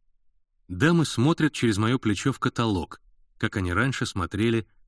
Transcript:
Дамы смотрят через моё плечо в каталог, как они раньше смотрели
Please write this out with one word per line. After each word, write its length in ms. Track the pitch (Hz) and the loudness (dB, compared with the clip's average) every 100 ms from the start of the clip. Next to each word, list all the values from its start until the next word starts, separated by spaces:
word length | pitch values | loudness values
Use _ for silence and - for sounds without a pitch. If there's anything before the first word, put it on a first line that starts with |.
| _ _ _ _ _ _ - | _ _ _ _ _ _ -6
Дамы 360 | 92 147 170 147 | 2 4 4 2
смотрят 460 | - 135 165 156 | 2 2 2 0
через 260 | - 117 98 | 2 0 2
моё 200 | 110 131 | 0 0
плечо 340 | 110 98 139 | -2 -2 -2
в 60 | - | -2
каталог, 640 | - - 117 95 73 - _ _ _ - | -4 -2 -2 -2 -4 -12 _ _ _ -4
как 180 | 110 104 | -4 -2
они 160 | 90 | -2
раньше 320 | 90 135 - | 0 0 -2
смотрели 640 | 110 98 82 92 113 113 - _ | -6 -6 -6 -2 0 0 -4 _